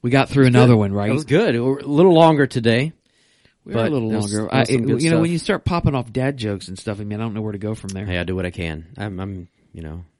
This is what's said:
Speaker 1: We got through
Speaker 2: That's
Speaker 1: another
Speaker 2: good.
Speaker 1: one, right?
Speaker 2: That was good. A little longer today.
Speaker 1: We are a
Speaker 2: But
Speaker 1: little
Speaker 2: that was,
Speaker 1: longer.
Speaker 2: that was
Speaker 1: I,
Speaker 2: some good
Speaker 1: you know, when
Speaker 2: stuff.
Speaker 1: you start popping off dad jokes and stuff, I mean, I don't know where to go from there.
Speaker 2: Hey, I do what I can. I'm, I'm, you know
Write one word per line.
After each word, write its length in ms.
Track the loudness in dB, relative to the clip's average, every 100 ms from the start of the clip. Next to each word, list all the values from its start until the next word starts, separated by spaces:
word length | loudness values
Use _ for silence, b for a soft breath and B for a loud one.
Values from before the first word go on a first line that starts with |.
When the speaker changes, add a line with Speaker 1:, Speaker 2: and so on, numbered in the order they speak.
Speaker 1:
We 80 | 2
got 200 | 2 2
through 160 | 4 6
Speaker 2:
That's 100 | 8
Speaker 1:
another 180 | 8
Speaker 2:
good. 60 | 6
Speaker 1:
one, 140 | 4
right? 140 | -2 -2
Speaker 2:
That 60 |
was 120 | -2 0
good. 300 | 0 2 0
A 60 |
little 500 | 0 -2 -2 4 6
longer 320 | 8 6 6 2
today. 460 | 2 2 2 0 -6 _ _ _ _ _ _
Speaker 1:
We 100 | -6
are 40 | -2
a 40 |
Speaker 2:
But 80 | 0
Speaker 1:
little 180 | -2 -2
Speaker 2:
that 60 | -2
was, 160 | -2
Speaker 1:
longer. 160 | -4 -2
Speaker 2:
that 80 | -2
was 100 | 0
Speaker 1:
I, 40 |
Speaker 2:
some 120 | 0 0
good 160 | 0
Speaker 1:
you 80 | 0
know, 80 | 0
when 80 | 0
Speaker 2:
stuff. 60 |
Speaker 1:
you 60 | -2
start 260 | -2 -4 -2
popping 300 | -2 -2 -2
off 160 | -4
dad 260 | -4 -4 -4
jokes 300 | -6 -6 -10
and 80 | -12
stuff, 200 | -10 -8
I 20 |
mean, 160 | -8 -8
I 40 |
don't 100 | -6
know 80 | -6
where 100 | -8
to 60 | -8
go 160 | -8 -8
from 140 | -10
there. 160 | -10 -6
Speaker 2:
Hey, 120 | -6
I 60 |
do 120 | -4 -4
what 100 | -6
I 60 |
can. 360 | -6 -8 -8 -14 -12
I'm, 220 | -10 -8
I'm, 280 | -10 -10 -14 _ _
you 80 | -16
know 240 | -14 -14 -16 _